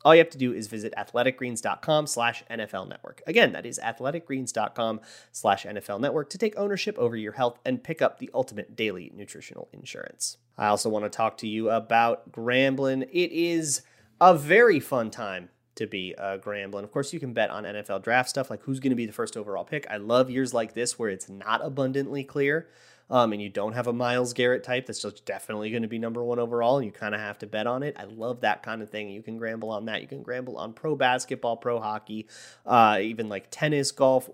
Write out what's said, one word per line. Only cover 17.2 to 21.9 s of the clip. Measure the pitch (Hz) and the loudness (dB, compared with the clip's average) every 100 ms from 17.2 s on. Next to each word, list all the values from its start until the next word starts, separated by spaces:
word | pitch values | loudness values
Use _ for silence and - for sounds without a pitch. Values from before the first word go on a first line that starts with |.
| 131 | -4
bet | 117 107 | 0 0
on | 101 101 | -2 -8
N | 104 | -8
F | 104 | -6
L | 98 | -6
draft | 104 123 123 | 2 2 2
stuff, | 139 127 | -2 -6
like | 107 | -8
who's | - 135 | -6 -2
gonna | 135 120 | 0 0
be | 113 | -2
the | |
first | - 110 117 | -4 -6 -8
overall | 104 95 - | -6 -6 -6
pick. | 151 - | -8 -6
I | 107 | -8
love | 104 123 131 | 2 4 4
years | 127 127 | 0 0
like | 120 110 | -2 -2
this | 113 120 - | -4 -4 -2
where | 110 | -4
it's | 95 - | -4 -10
not | 98 104 117 143 | -10 -4 -2 -2
abundantly | 135 131 | -2 -2